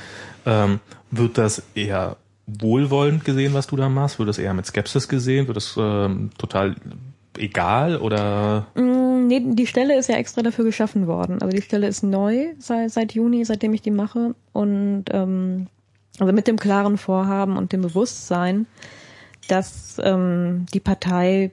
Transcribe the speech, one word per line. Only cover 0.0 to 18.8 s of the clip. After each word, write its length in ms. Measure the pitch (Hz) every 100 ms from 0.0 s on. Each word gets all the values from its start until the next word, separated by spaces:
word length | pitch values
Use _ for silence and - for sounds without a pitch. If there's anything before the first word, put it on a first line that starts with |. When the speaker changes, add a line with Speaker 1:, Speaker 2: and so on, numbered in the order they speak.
| - - - - 123
Speaker 1:
ähm, 340 | 110 101 101 - - -
wird 260 | 117 120 -
das 260 | 107 - - 104
eher 400 | 104 98 92 - _ _ -
wohlwollend 800 | 104 110 123 143 139 143 156 147
gesehen, 280 | 135 139
was 140 | 139 135
du 80 | 139
da 140 | 135
machst? 300 | 135 143 -
Wird 100 | 107
das 80 | 104
eher 160 | 98
mit 120 | 92 -
Skepsis 420 | - - 139 -
gesehen? 400 | 135 127 135 131
Wird 100 | 110
das, 180 | - -
ähm, 540 | 107 104 98 95 104 -
total 380 | - 95 98 - - - - - _ -
egal 600 | 104 - 87 113 160 165
oder? 680 | 110 107 104 101 104 107 104 -
Speaker 2:
Mm, 520 | 247 254 254 254 247
nee, 140 | 262
die 240 | 247 233 240
Stelle 300 | 254 277 269
ist 100 | 254
ja 80 | 233
extra 260 | 240 -
dafür 220 | 233 220
geschaffen 440 | 226 - 214 208 170
worden. 340 | 175 180 180
Also 140 | 185 196
die 60 |
Stelle 260 | - 208 202
ist 160 | 196
neu 500 | 196 196 202 240 320 294
seit, 340 | - 233 226
seit 200 | 226 220
Juni, 300 | 226 233 240
seitdem 300 | 226 214 220
ich 80 | 214
die 100 | 214
mache. 420 | 208 208 233 233 - _
Und, 520 | 208 208 202 202 196 190
ähm, 560 | 196 190 185 185 185 185 _ _ _ _ -
also 120 | 190
mit 160 | 208 208
dem 100 | 220
klaren 400 | 208 196 202 202
Vorhaben 600 | - 185 196 196 196 190
und 160 | 190
dem 80 | 190
Bewusstsein, 840 | 175 175 247 - - 175 180 196 226 -